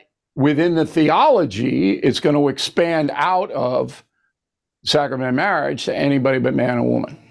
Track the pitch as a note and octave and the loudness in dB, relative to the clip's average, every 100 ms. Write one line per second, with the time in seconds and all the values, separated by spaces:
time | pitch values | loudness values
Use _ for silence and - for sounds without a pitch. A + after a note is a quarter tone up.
0 | _ _ _ - C#3+ D3 F3 E3 D#3 E3+ | _ _ _ -2 0 2 2 2 0 2
1 | D3+ E3+ D4+ A#3+ D3+ F#2+ B2 B2+ F#3+ G3 | 2 4 4 4 2 -2 -2 0 0 0
2 | C3+ - D3+ D3 C#3+ C3+ - - E3+ D#3+ | 0 0 2 2 2 -2 -4 0 0 0
3 | D3 - D#3 F#3 G3+ C3+ B2 B2+ B2+ - | -2 -2 0 0 -2 -4 -2 -2 -4 -8
4 | _ _ _ _ _ _ _ _ - D3 | _ _ _ _ _ _ _ _ -2 0
5 | C#3+ B2+ B2+ C3 G3 E3+ C#3+ D3 - - | 0 -2 -2 0 0 -2 -2 -4 -6 -2
6 | C#3+ C#3 C3 C3 B2 C3 B2 B2 A#2+ A#2+ | 0 2 2 0 0 0 0 0 0 -2
7 | - - - | -4 -10 -20